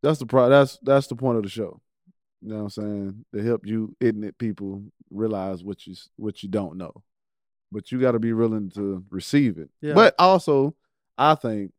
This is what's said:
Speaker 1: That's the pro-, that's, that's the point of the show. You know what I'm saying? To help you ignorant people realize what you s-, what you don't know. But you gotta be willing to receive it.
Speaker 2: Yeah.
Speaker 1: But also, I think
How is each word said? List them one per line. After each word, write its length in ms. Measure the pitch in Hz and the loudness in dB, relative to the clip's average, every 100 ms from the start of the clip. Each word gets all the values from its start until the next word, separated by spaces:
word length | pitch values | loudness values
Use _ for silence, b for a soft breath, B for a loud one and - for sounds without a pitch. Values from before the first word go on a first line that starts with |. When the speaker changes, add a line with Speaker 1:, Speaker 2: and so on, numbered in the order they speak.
Speaker 1:
That's 180 | 143 156 | 0 -2
the 60 | 120 | 2
pro-, 240 | 131 123 | 4 6
that's, 300 | 139 135 - | 6 6 0
that's 260 | - 139 135 | 2 2 2
the 80 | 120 | -4
point 220 | 131 117 | -2 -2
of 60 | |
the 60 | 101 | -2
show. 300 | 117 98 - _ _ _ _ _ _ | -6 -10 -10 _ _ _ _ _ _
You 80 | 107 | -14
know 60 | 107 | -10
what 40 | |
I'm 60 | 104 | -10
saying? 560 | 104 107 104 98 101 - 107 | -8 -8 -8 -10 -12 -14 -6
To 80 | |
help 220 | 110 117 98 | -2 -2 -4
you 280 | 110 110 - | -6 -6 -2
ignorant 380 | 120 107 104 - | 0 0 -8 -8
people 440 | 117 101 98 98 101 _ _ | -8 -6 -10 -10 -14 _ _
realize 520 | 98 110 104 95 95 | -6 -4 -4 -6 -8
what 220 | 92 98 - | -10 -14 -14
you 80 | |
s-, 160 | 92 - _ | -20 -20 _
what 260 | 107 98 | -12 -10
you 80 | 98 | -6
don't 280 | 104 92 87 | -6 -6 -10
know. 260 | 87 - _ _ _ _ _ _ _ | -14 -16 _ _ _ _ _ _ _
But 200 | 104 - | -14 -10
you 100 | 127 | -2
gotta 180 | 127 117 | 0 0
be 140 | 113 | 0
willing 360 | 113 117 110 101 | 0 0 0 -6
to 340 | 98 101 95 95 | -6 -6 -6 -8
receive 460 | 95 - 143 135 80 | -12 0 2 2 -2
it. 120 | 73 _ | -12 _
Speaker 2:
Yeah. 120 | 151 | 0
Speaker 1:
But 220 | 156 220 - | 6 6 6
also, 580 | 180 190 - 139 139 - _ _ _ - | 4 4 4 2 0 -4 _ _ _ 0
I 180 | 143 156 | 2 2
think 360 | 120 107 98 | 0 -6 -8